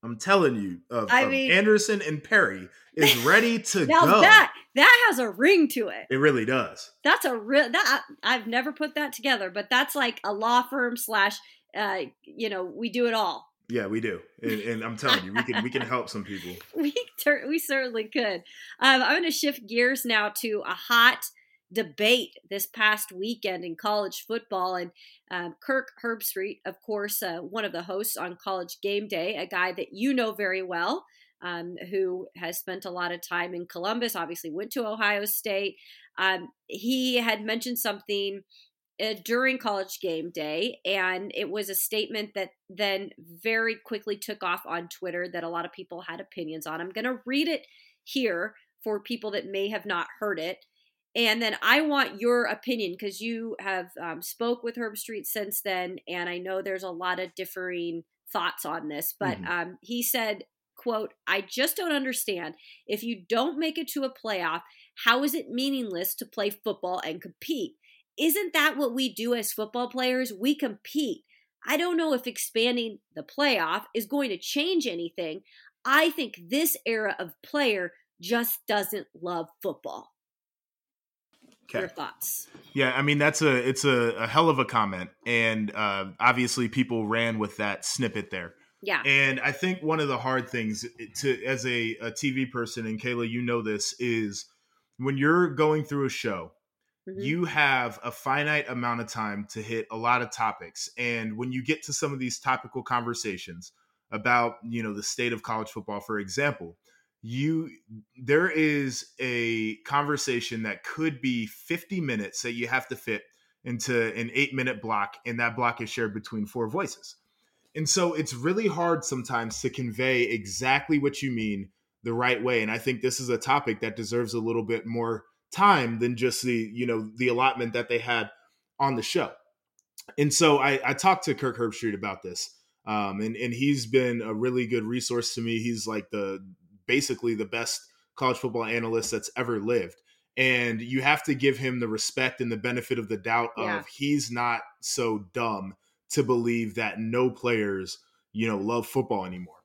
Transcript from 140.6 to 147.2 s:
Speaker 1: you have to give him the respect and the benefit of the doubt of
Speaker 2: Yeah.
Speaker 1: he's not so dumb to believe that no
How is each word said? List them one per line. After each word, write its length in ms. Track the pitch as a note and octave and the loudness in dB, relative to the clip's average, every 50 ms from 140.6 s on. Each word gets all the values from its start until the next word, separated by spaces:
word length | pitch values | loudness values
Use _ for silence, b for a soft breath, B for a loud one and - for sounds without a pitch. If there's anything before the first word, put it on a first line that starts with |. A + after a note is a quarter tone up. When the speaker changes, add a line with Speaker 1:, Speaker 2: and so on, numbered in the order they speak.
| A#2+ A#2+ A2+ A2 A#2+ | 2 0 -2 -2 -4
Speaker 1:
you 180 | A#2+ C3 C3 | -2 -2 2
have 220 | C3 C#3+ D3+ D3 - | 4 4 2 2 2
to 100 | - C#3+ | -2 0
give 220 | B2 B2+ C#3 C3 | 4 4 4 4
him 240 | A2+ C3 C3 B2+ B2 | 4 -2 -2 -2 -2
the 80 | A#2+ A2 | -2 -2
respect 540 | G#2+ G#2+ - - - - C3 B2+ - - B2+ | -2 -2 -4 -4 -2 0 0 0 0 -2 -2
and 100 | A#2 A#2 | -2 -2
the 40 | A2 | -2
benefit 400 | G2+ B2 B2 B2 A#2 - C3 A#2 | -2 -2 -2 -2 -2 -2 -4 -4
of 100 | A2+ G2+ | -2 -4
the 80 | A2+ | -6
doubt 340 | G2+ F#2+ A#2 A2+ A#2+ A#2 A#2 - | -4 -2 0 0 0 0 -2 -4
of 80 | A2+ A2+ | -4 -4
Speaker 2:
Yeah. 160 | A2 - D#3+ D3+ - | -2 -4 -4 -6 -10
Speaker 1:
he's 400 | - - C#3 C#3+ D3 D3 B2 A2+ | -8 -4 0 0 2 0 0 -2
not 300 | A#2+ A#2+ A#2+ A#2+ A#2 A2+ - - _ _ - | -4 -2 0 0 0 -2 -4 -10 _ _ -8
so 440 | - - - B2 A2+ A2 G#2 G2+ F2+ _ | -6 -2 0 0 0 0 -2 -4 -6 _
dumb 440 | B2+ A#2 A#2 G#2+ G2 F#2+ F#2+ G2+ _ _ _ _ _ _ _ | -2 -2 -2 -2 -4 -6 -10 -12 _ _ _ _ _ _ _
to 120 | - D3+ C3+ | 0 0 2
believe 540 | A#2 B2+ A#2+ A#2 A#2+ A#2+ A#2 A#2 A2 F#2+ | 4 4 2 4 2 0 0 0 -2 -2
that 220 | A#2 A2+ G#2 F2+ G2+ | -4 -4 -4 -4 -4
no 320 | A2+ A2 A2+ B2 | -4 -2 2 2